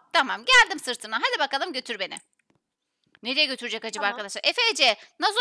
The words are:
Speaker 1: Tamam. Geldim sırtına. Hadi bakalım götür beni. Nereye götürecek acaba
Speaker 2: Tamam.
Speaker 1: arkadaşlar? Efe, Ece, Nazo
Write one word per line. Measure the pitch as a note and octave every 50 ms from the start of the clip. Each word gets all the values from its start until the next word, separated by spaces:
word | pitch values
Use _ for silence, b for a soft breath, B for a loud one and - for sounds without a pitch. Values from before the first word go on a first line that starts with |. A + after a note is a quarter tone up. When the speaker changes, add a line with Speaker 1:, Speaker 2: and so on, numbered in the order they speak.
| _ _ -
Speaker 1:
Tamam. | E4+ C4+ A3 F#3+ G3+ A#3
Geldim | - B4+ B4 A#4 - F#4+ D4
sırtına. | - C4+ A#3 - - G#3+ A3
Hadi | A#3+ F#4 C5 B4 E4+
bakalım | C#4+ C4 C#4 C#4 E4+ F#4 C#4+
götür | B3+ - - A3+ F#3+
beni. | F#3+ D#3+ E3 - - _ _ _ _ _ _ _ _ _ _ _ _ _ _ _ _ _ _ _ -
Nereye | A#3 C4+ D4 D4+
götürecek | C4+ C4 - A#3+ A3+ G#3+ A3 A3
acaba | A3+ G3 G#3 G3+
Speaker 2:
Tamam. | G3+ A3
Speaker 1:
arkadaşlar? | B3 G#3 G3 - G#3+ -
Efe, | D4 - A#4+ A#4 A4+
Ece, | D#4 - C4 A#3+ G#3 - B B B B
Nazo | D#4+ G#4 G4+ A#4